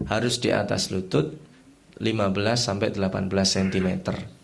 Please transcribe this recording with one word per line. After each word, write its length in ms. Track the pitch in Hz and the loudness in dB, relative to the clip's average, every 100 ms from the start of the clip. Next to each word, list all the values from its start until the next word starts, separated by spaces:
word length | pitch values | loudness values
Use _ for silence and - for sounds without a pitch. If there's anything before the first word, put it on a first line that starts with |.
| - | -2
harus 320 | 107 120 123 | 0 0 0
di 160 | - - | 2 2
atas 320 | - 95 - | 2 -2 -2
lutut 480 | 92 - - - - - - - - - - | -4 0 0 0 -6 -18 -20 -20 -20 -20 -4
lima 320 | 110 110 98 | -2 0 0
belas 320 | 98 104 120 | 2 2 2
sampai 320 | 101 101 107 101 | 0 0 -2 0
delapan 320 | 95 98 95 | 0 0 0
belas 240 | 98 95 | 2 2
sentimeter. 640 | 95 95 95 92 92 - - - - | 2 2 2 0 0 -2 -6 -8 -16